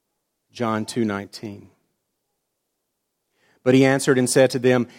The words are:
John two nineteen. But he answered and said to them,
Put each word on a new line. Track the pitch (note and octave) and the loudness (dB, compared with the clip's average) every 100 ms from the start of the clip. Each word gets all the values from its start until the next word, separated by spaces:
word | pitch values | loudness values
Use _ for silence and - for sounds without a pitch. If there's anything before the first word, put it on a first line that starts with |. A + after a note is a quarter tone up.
| _ _ _ _ _ | _ _ _ _ _
John | - A#2 A2 | -8 -4 -4
two | G#2+ - | -4 -4
nineteen. | A2+ G2+ G2+ - A2+ G2+ - _ _ _ _ _ _ _ _ _ _ _ _ _ _ _ _ _ _ _ | -4 -4 -10 -14 -16 -16 -20 _ _ _ _ _ _ _ _ _ _ _ _ _ _ _ _ _ _ _
But | B2+ | 2
he | C3 | 4
answered | C3+ C3+ C3+ C3 | 4 2 0 0
and | B2+ | 0
said | C#3 C3 | 2 2
to | C3 | 2
them, | B2 B2+ A#2 | 0 0 -2